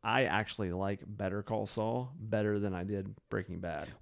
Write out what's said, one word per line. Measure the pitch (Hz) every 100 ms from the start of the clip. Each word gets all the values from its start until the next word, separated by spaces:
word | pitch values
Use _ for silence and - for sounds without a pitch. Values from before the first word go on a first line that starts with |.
I | 110 120
actually | 120 92 214 - 98
like | 87 98 101 -
Better | 104 98 101
Call | 101 110 104
Saul | - 110 120 127 143
better | 110 107 107 104
than | 101
I | 92 95
did | 101 98 104 -
Breaking | - 95 90
Bad. | 87 76 78 -